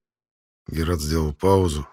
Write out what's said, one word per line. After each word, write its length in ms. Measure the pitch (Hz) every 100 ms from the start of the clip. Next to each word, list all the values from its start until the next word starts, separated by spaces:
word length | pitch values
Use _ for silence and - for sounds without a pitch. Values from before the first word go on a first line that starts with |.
| _ _ _ _ _ _ -
Герат 320 | 76 80 85
сделал 340 | 76 80 76
паузу, 520 | 73 95 98 90 73 71